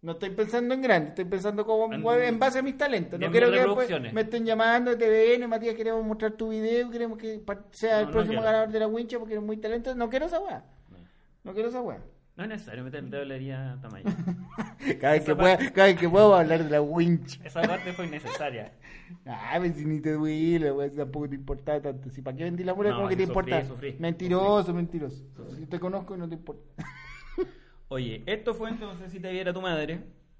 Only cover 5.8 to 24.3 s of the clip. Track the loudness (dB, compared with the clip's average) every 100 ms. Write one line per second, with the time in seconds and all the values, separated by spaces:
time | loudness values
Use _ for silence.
5.8 | -2 -2 -2 -2 -2 -2 -4 -2 0 2
6.8 | 0 -2 -6 -6 -8 -10 -8 -10 -10 -4
7.8 | 2 4 4 2 2 2 2 2 2 0
8.8 | 0 -2 -4 -6 -6 -6 -4 -6 -4 -4
9.8 | -4 -4 -2 0 0 -2 -4 -8 -12 -20
10.8 | _ -20 -20 _ _ _ -12 -4 -4 -4
11.8 | -8 -8 -14 -20 _ -10 -10 -8 -12 -12
12.8 | -10 -10 -10 -8 -8 -8 -8 -8 -8 -10
13.8 | -12 -8 -6 -4 -6 -6 -10 -10 -10 -8
14.8 | -6 0 4 4 2 4 6 6 2 6
15.8 | 6 8 4 8 10 10 8 4 4 2
16.8 | 2 2 4 4 0 -14 -10 -2 0 0
17.8 | -4 -8 -6 -8 -8 -6 -6 -6 -12 -16
18.8 | -20 -20 -20 -20 -12 -10 -4 -2 -2 -2
19.8 | -2 -2 0 0 0 0 2 4 2 0
20.8 | -2 -4 -6 -4 -6 -8 -6 -6 -2 -2
21.8 | -2 -8 -10 -12 -10 -6 -6 -4 -4 0
22.8 | 0 0 0 0 0 0 0 -2 -2 -8
23.8 | -10 -6 -4 -4 0